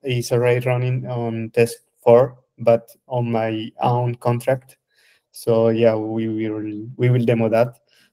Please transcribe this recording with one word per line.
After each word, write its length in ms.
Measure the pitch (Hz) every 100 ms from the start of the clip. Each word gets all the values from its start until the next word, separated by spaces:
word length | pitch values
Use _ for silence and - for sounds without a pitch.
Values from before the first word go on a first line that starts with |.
it's 300 | 135 123 117
already 340 | 123 123 120 127
running 400 | 123 127 127 123
on 440 | 120 117 113 113
test 280 | 120 117 - _ _
four, 360 | - 120 123 - _ -
but 300 | 117 117 - _ -
on 240 | 127 120
my 400 | 117 113 110 110 -
own 360 | 131 123 123 120
contract. 600 | 120 120 123 131 - _ _ _ _ _ _
So 380 | - - 113 113
yeah, 260 | 113 117
we 320 | 110 110 113 113
will, 640 | 110 110 107 107 104 113 131
we 140 | 123
will 140 | 123
demo 240 | 117 117 113
that. 280 | 113 127 - _ _ _